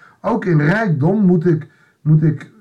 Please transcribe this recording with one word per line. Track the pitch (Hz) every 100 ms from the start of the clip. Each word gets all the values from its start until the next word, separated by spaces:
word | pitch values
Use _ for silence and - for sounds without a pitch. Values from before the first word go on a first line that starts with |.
| - _
ook | 190 226 190
in | 151
rijkdom | 151 208 214 131 160 220 185
moet | 180 175
ik, | 156 - _ _ _
moet | 151 151
ik | 156 - - _